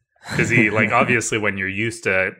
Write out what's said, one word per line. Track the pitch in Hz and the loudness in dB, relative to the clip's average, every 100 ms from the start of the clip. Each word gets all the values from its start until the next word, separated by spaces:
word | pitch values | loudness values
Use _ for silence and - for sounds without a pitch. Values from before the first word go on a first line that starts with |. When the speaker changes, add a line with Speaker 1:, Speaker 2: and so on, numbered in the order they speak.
| _ _ - | _ _ -8
Speaker 1:
'Cause | - 110 | -2 2
he, | 117 107 | 4 2
like, | 107 107 | 2 2
Speaker 2:
<laughs> | |
Speaker 1:
obviously | 123 127 120 - 113 | 2 2 0 0 -2
when | 104 98 | -2 -2
you're | 95 | -4
used | 98 113 113 107 | -4 -6 -4 -2
to | 95 92 - | 0 0 -4